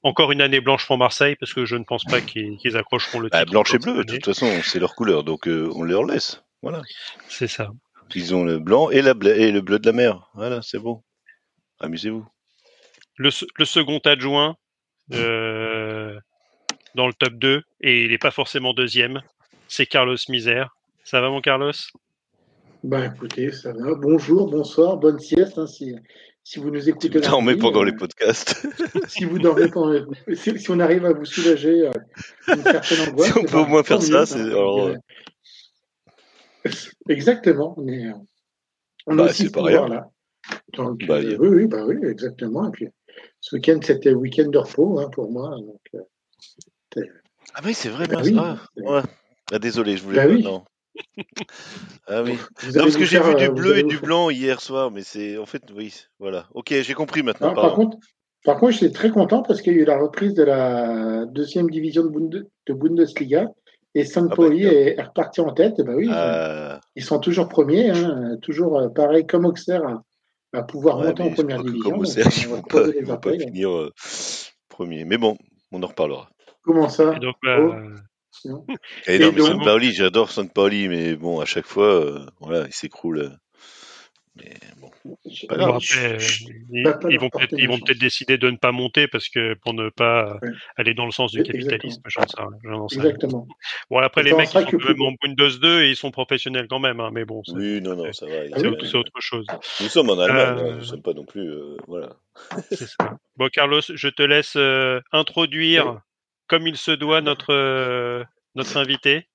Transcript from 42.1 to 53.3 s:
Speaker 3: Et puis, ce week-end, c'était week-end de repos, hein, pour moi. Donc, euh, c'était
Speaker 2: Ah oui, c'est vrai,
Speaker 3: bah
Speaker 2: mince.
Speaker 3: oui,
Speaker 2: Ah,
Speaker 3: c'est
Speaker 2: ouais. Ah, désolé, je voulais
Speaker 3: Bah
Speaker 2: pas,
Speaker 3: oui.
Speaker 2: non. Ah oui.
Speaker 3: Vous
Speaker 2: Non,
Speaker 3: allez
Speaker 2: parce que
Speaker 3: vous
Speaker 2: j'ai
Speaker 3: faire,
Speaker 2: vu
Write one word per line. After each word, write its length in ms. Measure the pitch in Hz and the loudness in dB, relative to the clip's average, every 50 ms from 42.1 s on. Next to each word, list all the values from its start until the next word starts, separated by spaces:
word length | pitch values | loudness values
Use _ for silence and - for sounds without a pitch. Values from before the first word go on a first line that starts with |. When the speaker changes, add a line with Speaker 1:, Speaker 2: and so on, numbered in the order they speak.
| 107 101 123 120 - - 123 110 117 160 214 - | -4 -6 -8 -10 -8 -8 -8 -6 -4 -4 -4 -6
Speaker 3:
Et 20 | |
puis, 180 | - - - - _ _ _ _ _ - - _ _ _ | -6 -10 -12 -14 _ _ _ _ _ -20 -20 _ _ _
ce 160 | - - 143 | -14 -10 -8
week-end, 220 | 131 131 160 160 151 | 0 4 4 4 4
c'était 300 | - - 143 139 - 139 | 2 0 0 4 4 4
week-end 360 | 131 123 131 131 - 156 151 147 | 4 4 0 -2 2 0 2 4
de 100 | 143 143 | 2 0
repos, 400 | - - - 139 160 202 190 147 | 0 0 0 0 2 2 2 -2
hein, 100 | 143 135 | -4 -4
pour 200 | 131 - 117 107 | -6 -8 -8 -6
moi. 200 | 117 123 135 156 | -6 -8 -8 -8
Donc, 300 | 147 117 104 107 104 104 _ - - | -10 -12 -14 -16 -20 _ _ -18 -16
euh, 40 | 104 92 _ _ _ _ _ _ _ - _ _ _ - _ _ _ _ _ | -16 -16 _ _ _ _ _ _ _ -20 _ _ _ -20 _ _ _ _ _
c'était 200 | - - 98 - _ _ _ _ _ _ _ - - | -8 -8 -8 -10 _ _ _ _ _ _ _ -18 -16
Speaker 2:
Ah 60 | - 143 | -8 -6
oui, 100 | 208 226 | -6 -6
c'est 140 | - - 117 | -4 -6 -8
vrai, 180 | 110 - 170 | -6 -6 -6
Speaker 3:
bah 100 | 165 - | -6 -6
Speaker 2:
mince. 100 | - 131 - | -2 0 2
Speaker 3:
oui, 80 | - - | 2 2
Speaker 2:
Ah, 180 | 165 170 - - - _ _ | 2 -2 -6 -10 -12 _ _
Speaker 3:
c'est 60 | - | -10
Speaker 2:
ouais. 200 | - 135 143 139 131 - _ _ _ _ _ _ _ - | -4 -2 -2 -2 -2 -4 _ _ _ _ _ _ _ -6
Ah, 60 | 104 107 | -6 -4
désolé, 380 | 107 120 110 117 113 104 101 | -4 -2 -2 0 0 0 -2
je 60 | 92 | -2
voulais 140 | 95 98 98 | -4 0 2
Speaker 3:
Bah 100 | 135 135 | 4 6
Speaker 2:
pas, 60 | 151 | 6
Speaker 3:
oui. 100 | 220 240 | 4 4
Speaker 2:
non. 220 | - 98 95 92 92 _ _ _ _ _ _ 415 - _ _ 202 - _ _ - - - - - - - - - - - - _ _ - | 2 -2 -6 -8 -12 _ _ _ _ _ _ -20 -20 _ _ -20 -20 _ _ -16 -16 -16 -18 -20 -20 -20 -18 -18 -20 -20 -20 _ _ -6
Ah 140 | 101 113 | -4 -4
oui. 100 | 120 120 123 117 - - _ - | -2 -4 -6 -8 -10 -18 _ -14
Speaker 3:
Vous 120 | - 135 | -12 0
Speaker 2:
Non, 100 | 131 143 | 2 4
Speaker 3:
allez 0 | |
Speaker 2:
parce 120 | 147 151 151 | 6 6 4
que 40 | 151 | 4
Speaker 3:
vous 40 | 185 | 2
Speaker 2:
j'ai 140 | - 180 175 | 4 4 4
Speaker 3:
faire, 100 | 160 | 6
Speaker 2:
vu 60 | 165 | 6